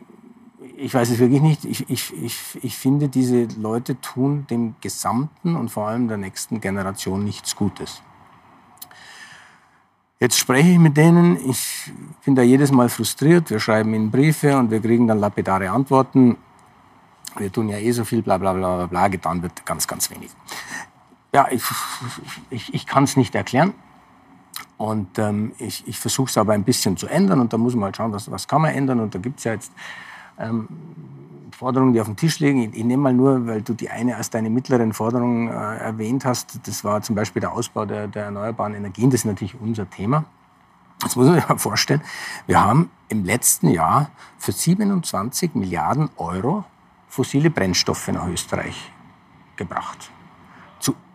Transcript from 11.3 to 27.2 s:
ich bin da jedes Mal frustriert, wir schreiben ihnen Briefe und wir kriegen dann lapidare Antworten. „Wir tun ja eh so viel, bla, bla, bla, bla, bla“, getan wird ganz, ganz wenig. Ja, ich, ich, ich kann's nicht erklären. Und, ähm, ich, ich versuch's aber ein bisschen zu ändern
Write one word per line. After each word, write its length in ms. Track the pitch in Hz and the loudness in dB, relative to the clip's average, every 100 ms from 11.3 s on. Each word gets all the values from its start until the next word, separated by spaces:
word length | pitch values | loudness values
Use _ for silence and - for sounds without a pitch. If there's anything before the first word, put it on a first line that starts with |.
| 175 - | 4 0
ich 440 | 123 - - - - - - - | -4 -4 -8 -12 -16 -18 -6 2
bin 100 | 131 | 6
da 60 | |
jedes 320 | 120 135 143 | 8 8 6
Mal 160 | 135 120 | 6 4
frustriert, 600 | - 110 - 139 175 160 | 2 -4 0 4 6 4
wir 120 | 107 | -2
schreiben 320 | - 110 110 | 2 2 2
ihnen 180 | 110 110 | 0 0
Briefe 460 | 123 151 151 147 139 | 4 4 4 2 4
und 140 | 117 | 2
wir 100 | 110 | 2
kriegen 260 | 113 117 117 | 2 4 4
dann 120 | 107 | 4
lapidare 500 | 104 104 98 95 95 | 0 0 0 0 0
Antworten. 680 | 110 135 135 131 135 123 - _ _ _ _ _ _ _ _ - - | -2 2 2 4 6 6 4 _ _ _ _ _ _ _ _ -14 -8
„Wir 120 | 98 | -6
tun 200 | 117 107 | -2 -2
ja 80 | 101 | -2
eh 140 | 113 | 0
so 100 | 120 | 0
viel, 180 | 110 117 | 0 0
bla, 160 | 110 95 | 2 2
bla, 140 | 95 | 2
bla, 240 | 92 92 90 | 0 0 -2
bla, 100 | 87 | -2
bla“, 200 | 87 98 | 0 0
getan 340 | 92 82 85 | 0 -4 -4
wird 240 | 85 - - | -6 -10 -8
ganz, 220 | 78 - | -6 -6
ganz 240 | - - | -6 -8
wenig. 200 | - - - - - - - - _ _ _ _ | -10 -20 -20 -18 -16 -14 -14 -14 _ _ _ _
Ja, 140 | 139 135 | 2 2
ich, 140 | 127 - 123 - - 120 - - - - | 2 -4 -6 -8 -10 -12 -12 -14 -16 -12
ich, 240 | 117 - | -12 -6
ich 120 | - - | -8 -2
kann's 300 | 139 139 139 | 2 2 2
nicht 200 | 123 104 | 0 0
erklären. 380 | 98 127 190 - - _ _ _ _ _ _ - - - | -2 2 2 0 -16 _ _ _ _ _ _ -20 -18 -8
Und, 400 | 110 107 95 - | -4 -4 -4 -2
ähm, 360 | 107 104 110 - | -2 0 -4 -6
ich, 280 | 110 - - | -10 -10 -10
ich 100 | 110 | -8
versuch's 400 | 120 - 127 - | -6 -4 -2 0
aber 140 | 104 | 2
ein 140 | 107 95 | 2 0
bisschen 320 | 123 107 87 | 0 0 -2
zu 100 | - | -2
ändern 320 | 156 | 0